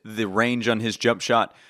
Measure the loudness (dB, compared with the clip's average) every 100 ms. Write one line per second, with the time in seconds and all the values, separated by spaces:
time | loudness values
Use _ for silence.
0 | -10 -4 -2 2 0 0 0 0 -2 0
1 | 0 0 0 0 0 -6